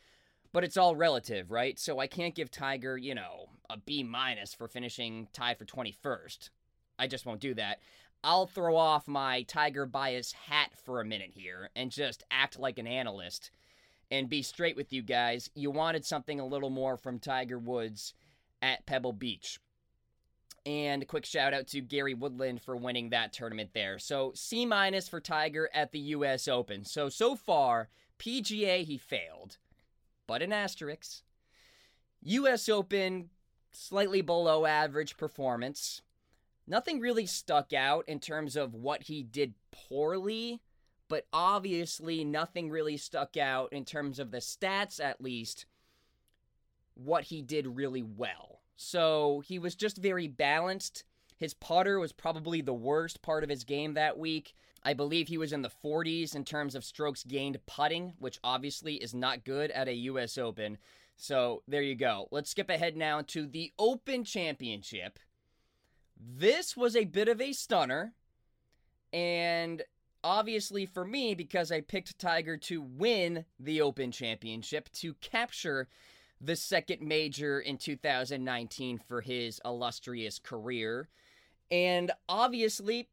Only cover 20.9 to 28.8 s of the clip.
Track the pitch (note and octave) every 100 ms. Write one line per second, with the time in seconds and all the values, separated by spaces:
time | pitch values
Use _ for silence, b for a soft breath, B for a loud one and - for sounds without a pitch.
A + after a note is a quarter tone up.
20.9 | C#3 C3+ D#3 - D#3+ C3+ C#3 C3 C#3 B2
21.9 | C#3+ C#3 B2 C#3 B2 C3 A#2+ - B2 B2
22.9 | B2 A#2 A#2 A2 - A#2 A2 G#2 A2+ G2
23.9 | G2 - C#3 C3+ - - A3+ A#3+ G#3 G3
24.9 | F#3+ F#3 E3+ E3 D#3 D#3 D3+ D#3 D#3 D3
25.9 | D3+ C#3+ D3 C#3+ C3 - B2 A#2+ G2+ G2
26.9 | D3+ C#3 - A#3 C4+ - D#3+ C3 A#2 A2
27.9 | b b - A3+ C4 G#3+ G#3+ G3+ F3+